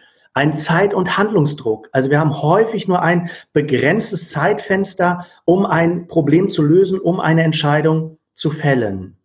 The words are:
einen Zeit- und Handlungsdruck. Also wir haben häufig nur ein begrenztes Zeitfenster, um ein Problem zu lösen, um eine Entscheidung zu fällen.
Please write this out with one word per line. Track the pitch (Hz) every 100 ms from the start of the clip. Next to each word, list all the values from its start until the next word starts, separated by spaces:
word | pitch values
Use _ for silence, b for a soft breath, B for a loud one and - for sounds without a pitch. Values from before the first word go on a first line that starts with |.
| B B B
einen | - 143 151
Zeit- | - 165 202
und | 190 180 -
Handlungsdruck. | 208 208 147 - - 110 -
Also | 135 131
wir | 147
haben | 156 143
häufig | 151 185 220 214 170
nur | 180
ein | 160 175 170 B B
begrenztes | 151 143 123 127 208 - 180 -
Zeitfenster, | 151 165 208 - 190 196 - 180 175 B B -
um | 180 196
ein | 160 170 170 -
Problem | 165 143 156 196
zu | -
lösen, | 151 170 190 185
um | - 175
eine | - 160
Entscheidung | 165 156 147 147 156 160 160 - _ -
zu | 160
fällen. | 151 147 131 110 95 90 -